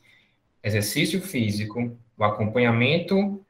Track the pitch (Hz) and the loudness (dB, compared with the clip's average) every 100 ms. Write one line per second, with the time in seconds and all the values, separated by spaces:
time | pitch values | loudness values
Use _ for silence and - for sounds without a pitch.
0 | _ _ _ _ _ _ 107 107 101 143 | _ _ _ _ _ _ -2 -2 0 0
1 | 175 190 - 131 107 104 107 120 120 - | 0 -2 -4 -2 -2 -2 -4 -6 -6 -8
2 | _ - 104 - 104 123 120 117 127 170 | _ -2 0 0 0 2 2 4 2 2
3 | 175 196 202 - - | 2 2 0 -2 -12